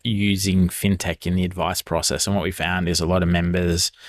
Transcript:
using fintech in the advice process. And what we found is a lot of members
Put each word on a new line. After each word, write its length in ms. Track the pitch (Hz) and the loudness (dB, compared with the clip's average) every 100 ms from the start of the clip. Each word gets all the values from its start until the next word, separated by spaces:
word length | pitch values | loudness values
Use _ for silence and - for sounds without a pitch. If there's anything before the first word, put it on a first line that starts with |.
using 640 | 120 104 101 98 95 92 90 | -4 0 0 0 2 2 2
fintech 580 | - 101 95 90 82 92 | 0 -2 0 -2 -4 -2
in 80 | |
the 100 | 92 | -2
advice 380 | 90 92 85 92 | -2 -2 -2 -4
process. 440 | - 82 - 76 - | -2 -2 -2 -2 0
And 80 | |
what 80 | 98 | 0
we 100 | 85 | -2
found 360 | 90 82 90 87 | -2 -2 0 0
is 120 | 85 | 0
a 60 | 82 | 2
lot 160 | 92 | 2
of 60 | 85 | 2
members 640 | 87 87 90 87 85 - - | 2 2 2 2 0 -2 -6